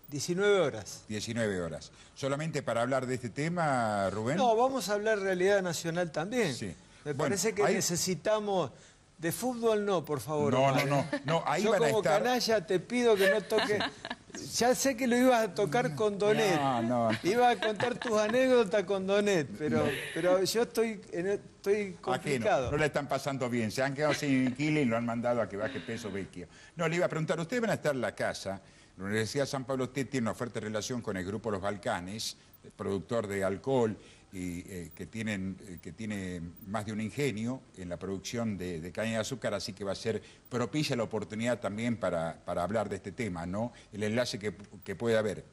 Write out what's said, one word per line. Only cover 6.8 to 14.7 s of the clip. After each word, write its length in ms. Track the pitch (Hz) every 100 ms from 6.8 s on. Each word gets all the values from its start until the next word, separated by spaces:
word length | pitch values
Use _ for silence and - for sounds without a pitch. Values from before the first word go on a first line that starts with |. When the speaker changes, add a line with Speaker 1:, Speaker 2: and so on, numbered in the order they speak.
| - -
Speaker 1:
Me 100 | 147
Speaker 2:
Bueno, 100 | 135
Speaker 1:
parece 320 | - 196 220 196
que 80 |
Speaker 2:
ahí 100 | 196
Speaker 1:
necesitamos, 960 | 190 - 175 - 185 214 214 208 190 139 - - - _ _
de 140 | 156
fútbol 520 | 220 240 240 226 214
no, 220 | 202 185 143
por 140 | 147
favor, 340 | 139 151 147
Speaker 2:
No, 120 | 127 135
Speaker 1:
Omar, 200 | 139 139
Speaker 2:
no, 100 | 143
no, 60 |
Speaker 1:
¿eh? 200 | - 294 -
Speaker 2:
no, 180 | 165 -
ahí 160 | 151
Speaker 1:
Yo 80 | 214
Speaker 2:
van 120 | 202
a 20 | 226
Speaker 1:
como 100 | 220
Speaker 2:
estar. 220 | 175 202
Speaker 1:
canalla 460 | 226 247 220 220 -
te 120 | 185
pido 360 | - 247 240 208
que 160 | 190
no 100 | 214
toques. 420 | - 220 185 208 - - - - - -
Speaker 2:
Sí. 140 | - -
Speaker 1:
Ya 160 | 233